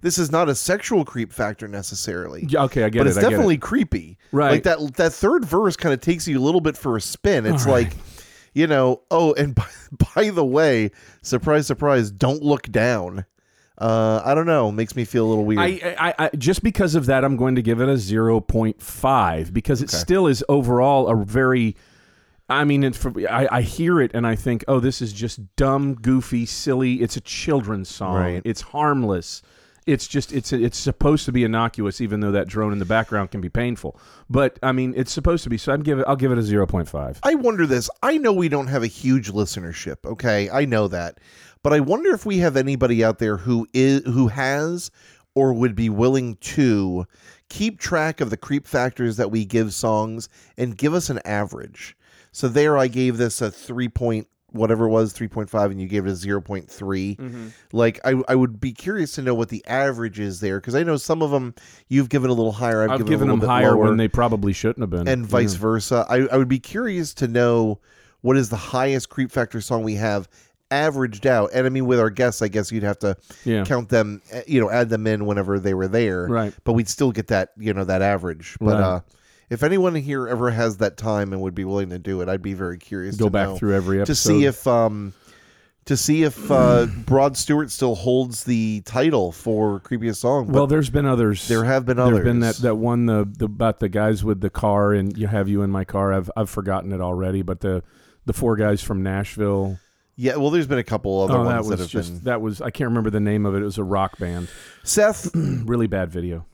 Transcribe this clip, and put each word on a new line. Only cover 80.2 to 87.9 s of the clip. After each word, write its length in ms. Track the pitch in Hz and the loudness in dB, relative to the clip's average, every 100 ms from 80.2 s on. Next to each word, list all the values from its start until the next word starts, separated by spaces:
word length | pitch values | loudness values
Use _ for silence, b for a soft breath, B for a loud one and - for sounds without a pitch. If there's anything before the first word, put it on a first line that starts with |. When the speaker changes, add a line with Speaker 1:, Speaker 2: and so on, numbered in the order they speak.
| 123 | -2
Speaker 1:
ever 220 | 120 123 | 0 0
has 280 | 113 117 101 | 0 -2 0
that 200 | 104 - | -2 -2
time 340 | 110 107 101 | -2 -2 -2
and 100 | 95 | -4
would 140 | 95 90 | -6 -6
be 80 | |
willing 260 | 95 98 95 | -4 -4 -4
to 80 | 90 | -6
do 200 | 87 95 | -6 -4
it, 80 | 90 | -2
I'd 140 | 95 | -4
be 120 | 95 | -4
very 240 | 95 92 87 | -6 -6 -8
curious 380 | - 101 92 101 | -10 -8 -6 0
Speaker 2:
Go 100 | 110 | 2
Speaker 1:
to 60 | |
Speaker 2:
back 160 | 101 98 | 2 -2
Speaker 1:
know, 100 | 95 | -2
Speaker 2:
through 180 | 107 98 | 0 2
every 280 | 90 95 | 2 0
Speaker 1:
to 100 | 101 | 0
see 320 | 147 - 151 143 | 0 4 4 4
Speaker 2:
episode. 20 | 131 | 2
Speaker 1:
if, 80 | - | 0
um, 460 | 120 113 104 101 - b b b b b b - | 2 2 -2 -10 -12 b b b b b b -4
to 100 | 135 | -2
see 280 | - 156 | 2 2
if, 280 | 156 - - | 2 0 0
uh, 360 | 139 123 120 120 92 | 4 6 6 2 -2
<clears throat> 100 | 113 | 2
Rod 280 | 131 139 135 | 4 4 0
Stewart 340 | - 151 147 | -2 -2 -2
still 240 | - 131 | -2 -2